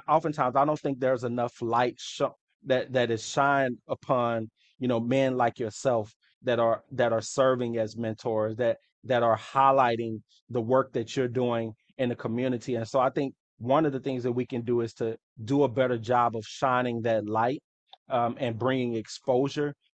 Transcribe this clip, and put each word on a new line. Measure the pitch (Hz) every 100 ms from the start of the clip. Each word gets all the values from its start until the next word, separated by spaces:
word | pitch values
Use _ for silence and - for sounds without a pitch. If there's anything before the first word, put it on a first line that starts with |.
| -
oftentimes, | 156 156 151 127
I | 135
don't | 147 151
think | 151 127
there's | 131 127
enough | 120 120 120 -
light | 117 117 123 110
sh-, | - - 139 - _ _ 120
that, | 127 113
that | 127 120
is | 113 -
shined | - 139 139 131 117 -
upon, | 131 - 131 120 117 110 _ _ -
you | 123
know, | 117
men | 117 135 135 127
like | 120 -
yourself | 113 - 135 120 107 _ _ _
that | 127 117
are, | 117 110 -
that | 123 120
are | 113
serving | 104 - 131 127 120 117
as | 110 113
mentors, | 113 110 123 110 107 110
that, | 120 110 _ _
that | 113 123
are | 117 107
highlighting | - 135 135 135 123 117 117 113 - _ -
the | 120
work | 113 127 131
that | 131 110 -
you're | 127
doing | 120 123 117 113 110 _ -
in | 127
the | 117
community. | 120 117 127 123 - 117
And | 113
so | 135
I | 127
think | 143 135 - _ -
one | 113 143
of | 156
the | 135
things | 139 127
that | 123
we | 120 123
can | 127
do | 117 120
is | 117
to | - 113 113 _ -
do | 110 139
a | 135
better | 117 127 120
job | 110 123 120
of | 113 107
shining | - 135 127 123 117
that | 113 110 104
light, | 110 120 139 - _ _ - -
um, | 127 117 123
and | 131 110
bringing | 123 131 123
exposure | 113 107 - - 123 139 151 147 143 _